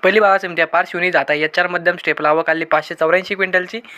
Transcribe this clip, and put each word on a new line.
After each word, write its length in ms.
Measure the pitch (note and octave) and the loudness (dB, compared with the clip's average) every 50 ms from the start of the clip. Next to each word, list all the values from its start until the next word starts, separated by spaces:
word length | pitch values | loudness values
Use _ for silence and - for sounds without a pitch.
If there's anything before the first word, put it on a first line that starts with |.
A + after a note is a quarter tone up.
| - | 2
पहिली 160 | F#3 G3 G#3+ | 4 4 4
बाजार 180 | G#3+ G3 G3 G3 | 4 4 4 2
समिती 240 | F#3+ F3+ E3+ D#3+ | 0 -4 -2 -2
आहे 60 | E3 D#3 | -2 0
पारशिवनी, 420 | - A3+ A#3 A3+ - F3 F3 F3+ | 2 0 0 0 -4 -2 -2 0
जात 140 | E3+ D#3 C#3 - | 0 0 0 0
आहे 120 | D3+ D3 | -2 -2
एचआर 260 | D3+ D#3+ - - F3+ F3+ | -2 -2 0 0 -2 0
मध्यम 280 | F3+ F3 E3+ F3 F3 | -2 0 0 0 -2
स्टेपला, 340 | F3 - E3 D3+ D3 D#3 D3+ | 0 -2 -4 -4 0 2 2
आवक 200 | D3+ D#3+ E3 E3 | 2 2 0 0
आली 160 | D#3+ D#3+ E3 | -2 -2 0
पाचशे 300 | D#3+ D#3 D#3 D3+ - E3+ | 0 0 0 0 -4 -4
चौऱ्याऐंशी 400 | - D#3+ D#3+ E3+ F#3 F#3+ - G3+ | -2 0 2 2 0 0 -2 -4
क्विंटलची, 440 | F#3 G3 F#3 F3+ F#3 F3+ F3+ - A3+ A#3 - - | -4 -2 0 0 -2 -2 -2 -10 -14 -14 -14 -20